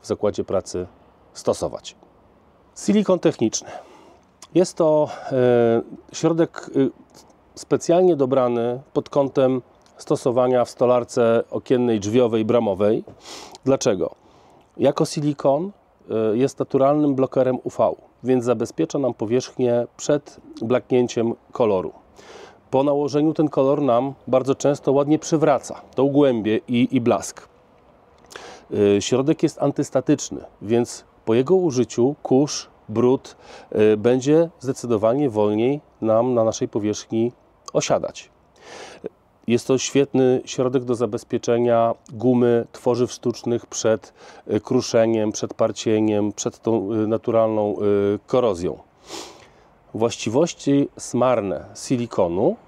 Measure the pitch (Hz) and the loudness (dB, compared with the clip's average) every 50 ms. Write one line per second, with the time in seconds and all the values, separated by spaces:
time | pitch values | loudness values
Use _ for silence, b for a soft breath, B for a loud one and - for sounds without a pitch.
0 | _ - 107 - - 104 98 - 98 - 95 95 - - - 90 90 95 - _ | _ -6 -6 -2 -2 -4 -2 -2 -6 -4 -4 -4 -4 -4 -8 -8 -8 -8 -12 _
1 | _ _ _ _ _ _ _ - - - 113 - - 78 - - - - - _ | _ _ _ _ _ _ _ -6 -4 -4 -2 -2 -4 -8 -8 -10 -16 -18 -20 _
2 | - _ _ _ _ _ _ _ _ _ _ _ _ _ _ - - - 196 214 | -20 _ _ _ _ _ _ _ _ _ _ _ _ _ _ -10 -2 0 0 2
3 | 196 - 185 170 - 170 147 - 117 110 - - - B B B B B B B | 2 2 0 2 2 0 0 2 -2 -2 -2 -4 -12 B B B B B B B
4 | B B B B B _ _ _ - _ - 160 185 - - - 175 156 151 151 | B B B B B _ _ _ -20 _ 0 0 0 0 0 0 2 2 4 2
5 | 151 123 B B B B 139 131 127 123 123 120 117 117 113 117 - - - - | 2 0 B B B B 0 2 2 4 4 4 4 4 2 0 0 -4 -14 -20
6 | - - - - - 165 165 165 170 - _ - - - - 139 135 123 - - | -20 -18 -12 -2 0 0 2 2 0 -2 _ -14 -16 -6 -2 0 0 0 -2 -8
7 | - _ _ - - _ _ _ _ _ _ - - _ 151 131 - - 165 175 | -20 _ _ -20 -20 _ _ _ _ _ _ -20 -6 _ -4 -4 0 2 2 4
8 | 185 180 170 143 139 127 135 131 123 123 120 120 117 120 123 127 139 _ _ 151 | 4 4 4 2 0 0 2 2 2 2 0 0 -2 -2 -4 -6 -10 _ _ -6
9 | 139 - - 147 139 135 - - 135 131 131 127 - _ _ _ _ _ _ - | -6 -2 -2 -2 -2 0 0 0 2 2 0 -2 -6 _ _ _ _ _ _ -20
10 | - - 156 139 - 139 117 127 123 127 127 123 120 - - - 131 123 123 123 | -4 -4 -4 -2 -2 -2 0 2 2 2 2 2 0 0 -2 0 2 2 2 2
11 | 120 - - 131 120 117 117 113 - _ - 117 - - 135 123 123 120 113 110 | 0 -2 -2 0 2 2 2 2 0 _ -8 -10 -2 0 0 2 2 2 0 0
12 | 95 104 107 127 127 117 113 110 110 107 117 120 117 107 98 90 104 104 113 120 | -2 0 2 2 2 2 2 0 0 2 0 0 2 0 -2 0 0 0 0 0
13 | - - - B B B B B B B B B _ 127 135 131 - 131 107 92 | -4 -10 -20 B B B B B B B B B _ 0 0 2 2 -2 0 0
14 | 78 - - _ b b b b b b b b b b _ - 117 135 147 - | -4 -6 -8 _ b b b b b b b b b b _ 0 0 0 2 0
15 | 165 - - 165 143 147 143 - - 143 135 147 175 196 202 _ _ _ _ _ | -4 -4 -4 -4 -4 -4 -4 -2 0 0 0 0 -2 -8 -12 _ _ _ _ _
16 | _ - 107 110 110 110 104 117 127 - - _ 135 - - 135 131 139 147 151 | _ -6 -4 -2 0 0 0 0 0 -2 -2 _ -8 -2 0 2 2 2 2 2
17 | 151 143 139 131 135 127 - 139 127 127 127 123 - - - - 117 98 80 - | 2 0 2 0 -2 0 2 0 0 0 0 -4 -6 -10 -2 0 0 0 0 -4
18 | - _ _ _ - 117 131 127 117 123 120 110 117 110 - - 160 160 - 151 | -12 _ _ _ -2 0 0 2 2 0 0 0 -2 -6 -4 -4 -4 -4 -2 -4
19 | 139 131 - _ 113 104 117 127 123 - - - 127 123 120 120 120 - _ - | -2 -4 -4 _ -4 -2 -2 -2 -2 -4 -6 -2 0 0 0 0 -2 -4 _ -16
20 | - - 147 147 - - - - _ - - - 117 113 123 123 - _ 131 123 | -2 -2 -2 -2 -2 -8 -20 -20 _ -20 -14 -10 -4 -2 -2 -2 0 _ 2 2
21 | 123 117 - 123 113 117 113 - _ _ - - 123 107 101 92 87 - - - | 2 2 0 -2 -2 -2 -2 -6 _ _ -2 0 0 2 2 0 -2 -6 -12 -14
22 | _ _ B B B B B B B B B B _ _ - 131 139 147 143 143 | _ _ B B B B B B B B B B _ _ 0 0 2 2 0 0
23 | 147 143 117 147 147 160 151 - 156 147 - - 135 135 143 151 147 135 117 120 | -2 -2 0 0 0 0 0 0 -2 0 2 0 2 2 2 0 2 2 2 2
24 | 131 139 135 - - - 120 131 120 131 135 - - 139 147 135 - - 135 139 | 0 -2 -8 -10 -6 0 0 0 2 0 -2 0 0 0 0 0 0 0 2 2
25 | 143 139 151 151 - - 170 151 143 156 139 117 - - - - - - - - | 2 2 0 0 0 -2 0 2 2 2 2 0 -2 -8 -16 -16 -16 -10 -2 0
26 | 131 143 139 143 147 139 123 113 98 104 107 110 - - 127 120 123 127 139 131 | 0 2 4 4 4 4 2 2 0 0 0 -2 -2 -2 0 0 0 2 0 0
27 | 113 117 107 87 - - - - - _ _ _ _ _ _ _ _ _ _ _ | 2 2 0 0 -2 -8 -14 -16 -20 _ _ _ _ _ _ _ _ _ _ _
28 | _ _ _ _ _ - B B B B B B B B - 104 104 101 101 101 | _ _ _ _ _ -20 B B B B B B B B 0 2 4 4 4 4
29 | 98 - 127 123 135 143 160 - - 156 - - - 143 143 - 147 - - 139 | 2 2 0 2 2 2 0 2 0 -2 0 0 -2 -2 0 -2 -6 -2 -2 -2
30 | 127 - 151 135 - - - 67 - - _ _ - 101 117 117 120 - - - | 2 2 0 0 0 -10 -10 -12 -14 -16 _ _ -4 0 0 0 0 0 -4 -16
31 | - _ _ _ _ - 110 117 131 127 180 190 180 165 127 127 120 - - - | -18 _ _ _ _ 0 0 0 2 2 2 2 2 0 0 0 -2 -2 0 0
32 | 117 135 147 - _ - 135 131 147 147 - - - - _ _ _ - 110 110 | 0 0 0 -4 _ 2 2 2 2 2 -2 -10 -12 -14 _ _ _ -6 -2 0
33 | 117 123 131 131 - - - B B B B B B B - - 107 107 107 107 | 2 2 2 0 -2 -12 -20 B B B B B B B 0 2 4 4 4 2
34 | 104 120 123 131 123 139 151 160 170 165 - _ - 127 135 - - 120 120 104 | 2 2 2 2 2 2 2 2 2 0 -4 _ -8 -8 -8 -6 -2 -2 -2 2
35 | 101 110 120 139 147 135 107 107 104 104 104 107 117 131 143 147 - _ _ _ | 2 2 2 2 0 -2 0 0 0 2 2 0 0 0 -2 -4 -8 _ _ _
36 | - 110 110 113 117 127 127 120 113 113 104 - 131 123 - 120 104 107 104 - | -2 0 2 2 2 2 2 2 2 0 0 -2 -6 -4 -4 -4 -4 -2 -4 -6
37 | - _ - 110 113 120 - _ _ _ _ _ _ - - 151 151 - 139 98 | -8 _ -2 -2 -2 -2 -4 _ _ _ _ _ _ -4 -4 -4 0 0 -2 -2
38 | - - - - - _ _ _ _ _ _ B B B B B B B B B | -2 -6 -10 -12 -20 _ _ _ _ _ _ B B B B B B B B B
39 | B - _ _ _ _ _ _ _ - 117 120 - - 135 127 - - - 135 | B -18 _ _ _ _ _ _ _ 0 0 0 0 0 -2 -2 -2 0 2 2
40 | 139 135 - 131 131 127 127 127 - - - - 131 127 123 135 123 120 123 110 | 0 2 2 2 4 4 2 0 -2 -6 -6 -2 -2 0 0 -2 -2 -2 -2 -2
41 | 123 110 104 123 - _ - 113 - - 120 117 120 120 117 113 113 117 113 _ | -2 -4 -4 -8 -8 _ -8 -6 -2 0 0 0 2 2 2 2 2 0 -2 _
42 | _ - - 110 110 127 127 120 123 120 120 117 117 - _ - - 127 123 117 | _ -18 -12 -2 0 2 2 4 4 4 4 2 0 -2 _ -4 -2 -2 0 0
43 | 123 113 - - - 123 113 - - 120 117 113 - - - - - 113 110 110 | 0 -2 -4 -6 -6 -6 -6 -4 -4 -4 -4 -4 -6 -8 -12 -4 0 0 0 0
44 | - - B B B B B B B - 104 107 - - 127 123 113 - - 117 | -2 -14 B B B B B B B -4 -4 -4 -2 0 -2 -2 0 2 2 2
45 | 113 113 113 110 107 107 104 - - 110 - - 117 110 107 - - 120 110 107 | 2 4 2 0 0 -2 -4 -4 -8 -8 -4 -2 -2 -2 -2 -4 -2 0 0 2
46 | 110 107 107 104 101 104 101 - - 123 - - _ 113 113 113 95 98 113 110 | 2 2 2 0 0 -2 -4 -4 -8 -8 -8 -4 _ -2 0 0 -2 -2 -2 -2
47 | 107 107 113 110 - - 110 113 113 110 110 107 104 104 101 - 101 104 101 101 | -2 0 -2 -2 -2 0 2 2 2 2 0 0 -2 -2 -2 -2 0 2 2 2
48 | 101 101 104 101 _ - - 127 123 117 98 85 87 85 65 - - _ _ B | 2 0 0 -2 _ -2 0 2 2 2 -2 -2 -4 -6 -6 -8 -16 _ _ B
49 | B B B B B B B B B B B B B B B B _ _ - 110 | B B B B B B B B B B B B B B B B _ _ -4 -2
50 | 113 117 - - - - 110 135 165 170 - - - 143 139 139 143 - _ - | -2 -2 -2 -4 -8 -2 0 0 0 0 -2 -6 -2 0 0 0 0 -2 _ -16
51 | - - - 123 120 131 123 113 101 98 85 73 - - - - - - 127 123 | -16 -6 -2 0 0 2 0 0 -2 -4 -6 -8 -8 -14 -18 -18 -6 -4 -4 -4
52 | 120 117 - - 98 87 85 92 110 160 220 - _ | -4 -6 -2 -2 -2 -2 0 -2 -2 -2 -2 -4 _